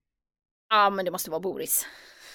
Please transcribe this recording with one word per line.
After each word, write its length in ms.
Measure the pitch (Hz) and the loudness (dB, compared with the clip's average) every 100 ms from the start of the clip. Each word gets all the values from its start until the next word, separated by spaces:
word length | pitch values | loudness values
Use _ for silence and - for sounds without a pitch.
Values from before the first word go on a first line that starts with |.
| _ _ _ _ _ _ - | _ _ _ _ _ _ 0
Ja, 220 | 214 202 | 4 4
men 140 | 196 | 2
det 60 | 185 | -4
måste 200 | 180 - | -4 -4
vara 100 | 160 | -4
Boris. 460 | 185 151 156 - - - - - - | -4 -4 -2 -4 -4 -12 -20 -20 -20